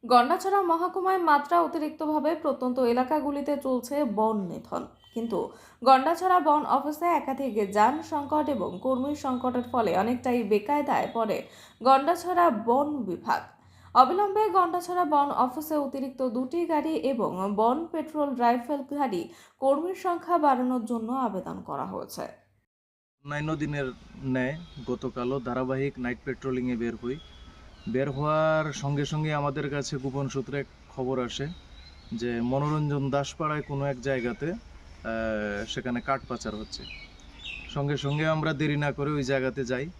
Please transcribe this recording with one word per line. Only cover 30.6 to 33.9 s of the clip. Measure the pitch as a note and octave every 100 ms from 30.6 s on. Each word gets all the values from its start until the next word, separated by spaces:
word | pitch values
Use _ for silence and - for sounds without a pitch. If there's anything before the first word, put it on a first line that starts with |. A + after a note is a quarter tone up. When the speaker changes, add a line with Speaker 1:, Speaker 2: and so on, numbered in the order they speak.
Speaker 2:
এক | C#3 - -
খবর | - B2+ C3
আসে | A#2+ - C#3+ F3+ - - - - -
যে | A#2 A#2+ A#2
মনোরঞ্জন | A#2+ C3+ D3 D3+ D3+ C#3+ C#3
দাসপাড়ায় | C#3 C#3 - D#3 D3+ C#3+
কোনো | C#3+
এক | C#3